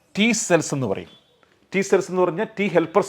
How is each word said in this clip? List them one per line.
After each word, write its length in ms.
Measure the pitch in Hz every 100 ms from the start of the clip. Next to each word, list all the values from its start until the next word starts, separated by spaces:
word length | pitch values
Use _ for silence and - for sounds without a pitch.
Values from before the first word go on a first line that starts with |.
| _ -
ടി 120 | 226 220 -
സെൽസ് 260 | 170 - 143
എന്ന് 120 | 120
പറയും. 180 | 95 85 - _ _ _ _ _
ടി 80 | 190 190
സെൽസ് 200 | 190 170
എന്ന് 100 | 185 180
പറഞ്ഞാൽ 220 | 165 220 -
ടി 60 | 202 165
ഹെൽപ്പർ 280 | 160 202